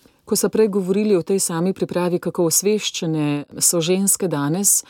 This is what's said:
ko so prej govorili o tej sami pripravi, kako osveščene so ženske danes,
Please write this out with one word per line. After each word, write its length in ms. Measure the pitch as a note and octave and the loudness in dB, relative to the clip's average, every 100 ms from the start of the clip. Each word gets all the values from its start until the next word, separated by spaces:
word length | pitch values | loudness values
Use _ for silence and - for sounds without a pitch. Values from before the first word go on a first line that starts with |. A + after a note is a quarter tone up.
| _ _ | _ _
ko 140 | - G3+ | -4 -2
so 140 | G3+ | 0
prej 180 | G#3+ A3 | 2 2
govorili 460 | G3+ F3+ F#3+ G#3+ F#3+ | 2 0 0 2 2
o 80 | |
tej 160 | D#3+ G3 | 2 -2
sami 320 | - E3 F#3 | -2 -2 -2
pripravi, 480 | F#3 E3+ F3+ F3 F3 | -2 -2 -2 0 -2
kako 260 | F3 F3 E3 | -2 0 0
osveščene 840 | - G3 G#3+ - - E3+ D#3 D3 D3 - - | 2 2 0 -2 -4 -2 0 0 -2 -6 -2
so 220 | - F3 | 0 2
ženske 460 | D#3+ F#3 G3 - F#3 | 2 2 2 0 -2
danes, 540 | D3+ C#3+ F3 G3+ - | -2 -2 0 2 0